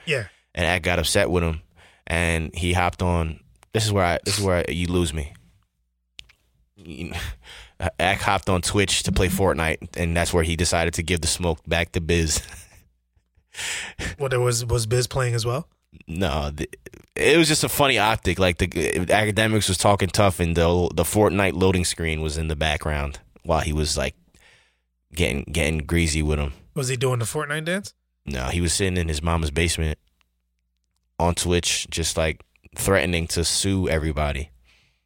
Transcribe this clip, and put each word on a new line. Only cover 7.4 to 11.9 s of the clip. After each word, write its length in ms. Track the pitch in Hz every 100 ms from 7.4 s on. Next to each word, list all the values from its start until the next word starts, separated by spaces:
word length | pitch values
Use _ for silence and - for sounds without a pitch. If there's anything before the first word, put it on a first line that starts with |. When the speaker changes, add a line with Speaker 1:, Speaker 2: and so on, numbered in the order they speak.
| - - - - 87 -
Speaker 2:
Ak 220 | 90 95
hopped 280 | - 95 -
on 120 | 92
Twitch 400 | - 104 98 -
to 80 | -
play 160 | - 92
Fortnite, 680 | 92 95 73 80 73 90 -
and 180 | 85 82
that's 160 | 82
where 100 | 87
he 120 | 80 82
decided 400 | 87 87 82 85
to 80 |
give 180 | 80 87
the 60 | 76
smoke 320 | - 87 80 -
back 240 | 82 85